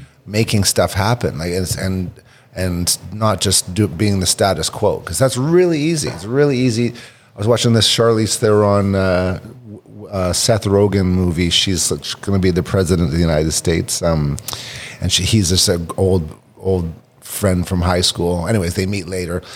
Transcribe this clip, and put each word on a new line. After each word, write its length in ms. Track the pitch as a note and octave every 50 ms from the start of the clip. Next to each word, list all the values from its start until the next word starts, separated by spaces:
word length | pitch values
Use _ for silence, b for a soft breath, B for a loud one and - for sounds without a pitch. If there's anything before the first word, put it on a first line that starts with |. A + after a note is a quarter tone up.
| B B B B -
making 360 | - G2+ G#2+ F2+ - - G#2+ F#2
stuff 280 | - - - F2+ E2+ -
happen. 460 | G#2 G2 G#2+ B2 A#2+ - - - C#2+
Like, 140 | E2 F2 F2
and, 240 | F#2+ F#2 E2+ - -
and, 320 | F#2+ F#2+ F#2+ F#2 F2+ F2 - - - b b b b b -
and 420 | F2+ F#2 F#2 F2 F2 F2 - - - - F2+ G2
not 260 | G#2+ A2+ G#2+ G2+ E2+
just 320 | - G2 F#2+ - - - F2+
do, 140 | F#2+ G#2+
being 320 | F#2+ - E2 A2 G#2 G2+ F#2+
the 60 | F2+
status 420 | - - - G#2+ G2 F#2 D#2 D#2+ -
quo, 280 | - - G#2+ G2 D2+
'cause 200 | - - - E2+
that's 200 | - C3+ C3 C3
really 420 | B2 C3 D#3 E3 F3+ F3+ F3 E3 D3
easy. 300 | C#3+ D#3+ E3+ D3+ - C#2
It's 160 | - E2 F#2+
really 320 | G#2 B2 C#3 D3 D3 C3+
easy. 360 | B2 B2+ B2+ A2 A2+ A#2+ A#2 - B B B B B B B B
I 20 | G#2
was 80 | G#2
watching 260 | A2+ A#2+ A2 - A#2+ A2+
this 140 | A2+ G#2+
Charlize 480 | - - - A#2 A#2 A2+ A2 A2 G2+ -
Theron, 600 | - B2 A2 G#2 G#2 G#2 G2+ G2+ G2+ G2 G2 G2
uh, 440 | F#2+ F#2+ F#2+ F2+ F2+ F#2 F#2 F#2 - - - - - A#2+
w-, 420 | A2 G#2 - - - A2 G#2 G#2 -
uh, 220 | G2+ F#2+ F#2 F2+ F2
Seth 320 | - - - A2+ G2+ -
Rogen 400 | G#2 G2 G2+ G#2 G2+ G2 G2+ F#2+
movie. 440 | F#2 F2+ F#2 F#2 F2 E2 E2 F#2 E2+
She's, 400 | E2 - - G2 F#2+ E2 - -
like, 120 | D#2+ C#2+ - - - -
gonna 160 | - - G2 F#2+
be 120 | F2+ F#2+
the 120 | F2 F2 E2
president 440 | - - G2 F#2 D#2 F#2 E2 F2
of 60 | D2 C#2
the 60 | E2+
United 340 | F2 E2 D#2 D#2 D#2 D#2+ D#2
States. 480 | - - F2 E2 E2 - - - -
Um, 340 | F2 E2+ E2 D#2 D2+ C#2+ C#2+ - B B B B B B B B B B B B
and 100 | - F#2
she, 120 | - - F2+
he's 260 | - A2+ G#2+ G2 D#2+
just 200 | F#2 F2+ - -
an 180 | F2+ E2+ E2+ D#2+ -
old, 340 | - F#2+ F#2 F#2+ F#2 D#2 D2+ - - _ _ _ -
old 320 | - F#2+ F#2+ F2+ E2+ E2 D#2+ - _ _ _ _
friend 440 | - - - - - F#2+ F#2 F2+ F2
from 140 | - F#2 F2
high 200 | F2 F#2 F#2 F2+
school. 460 | F2+ - - - F2 F2 F2+ F2 E2+
Anyways, 260 | G#2 A2+ G#2 F2+ F2 -
they 120 | G2+ F#2+
meet 200 | F#2 G#2 G2+ F2
later. 340 | E2+ F#2+ F#2 F2+ D#2+ F2 F2 B B B